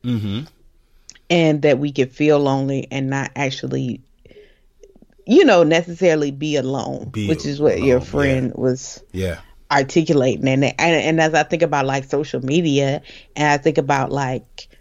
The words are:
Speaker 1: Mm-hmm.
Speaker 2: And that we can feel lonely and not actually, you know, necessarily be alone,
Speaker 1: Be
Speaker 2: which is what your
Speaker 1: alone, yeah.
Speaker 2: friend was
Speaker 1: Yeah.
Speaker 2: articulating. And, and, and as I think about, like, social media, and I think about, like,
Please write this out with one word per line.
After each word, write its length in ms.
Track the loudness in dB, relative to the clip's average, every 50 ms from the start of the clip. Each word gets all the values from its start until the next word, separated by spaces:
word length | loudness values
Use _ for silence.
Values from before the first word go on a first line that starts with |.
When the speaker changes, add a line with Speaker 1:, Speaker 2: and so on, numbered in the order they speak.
| -6
Speaker 1:
Mm-hmm. 420 | -4 -4 -4 -4 -4 -6 -6 -8 -12 _ _ _ _ _ _ _ _ _ _ _ -20 -20 _ _ 0
Speaker 2:
And 320 | 2 2 4 2 2 2
that 180 | 2 2 2 2
we 120 | 0 -2
can 180 | -2 -2 -2 -2
feel 300 | -2 0 2 2 4 4
lonely 480 | 2 0 0 0 -2 -2 -4 -4 -6 -6
and 180 | -6 -6 -4 -4
not 220 | -4 -4 -6 -6 -6
actually, 640 | -6 -6 -6 -6 -8 -8 -6 -6 -4 -4 -6 -8 -10 _ _ _ _ _ -20 -20 -20 -20 _ _ _ _ _ _ _ -20 -20 _ _ _ _ _ _ _
you 200 | 4 6 6 8
know, 180 | 8 6 6 6
necessarily 680 | 6 4 2 0 -4 -4 0 2 2 4 2 0 -2
be 240 | -4 -4 -4 -2 -2
alone, 520 | -2 -2 -2 -4 -6 -6 -6 -8 -10 -12 -10
Speaker 1:
Be 180 | -8 -4 -2 -2
Speaker 2:
which 160 | -2 -2 -4
is 140 | -6 -4 0
what 180 | 0 2 2 2
your 180 | 2 2 2
Speaker 1:
alone, 40 | 2 0
yeah. 60 | -2
Speaker 2:
friend 420 | -2 -2 0 0 0 0 -2 -4 -4
was 460 | -2 -2 -2 -2 -4 -6 -14 -18 -20 -20 _ -8
Speaker 1:
Yeah. 260 | -6 -4 -4 -6 -8 -12 -20 _ _ _ -2
Speaker 2:
articulating. 760 | -2 0 0 0 0 0 2 2 2 2 2 2 0 0 0
And, 160 | 0 2 2 2
and, 100 | 0 0 0
and 420 | 0 2 2 2 2 2 2 2
as 120 | 2 2 2
I 100 | 0 0
think 180 | 0 0 0
about, 240 | 0 0 0 0 0
like, 180 | -2 -2 -4 -4
social 380 | -4 -4 -4 -4 -4 -6 -6 -4
media, 560 | -2 0 0 0 0 0 0 0 0 -2 -4 -8 -14 -20 -20 -20 _ -6
and 120 | -2 0
I 100 | 2 0
think 200 | 2 0 0 0
about, 340 | 0 0 0 0 0 -2 -2
like, 560 | -4 -4 -4 -4 -6 -6 -10 _ _ -20 -20 -20 _ _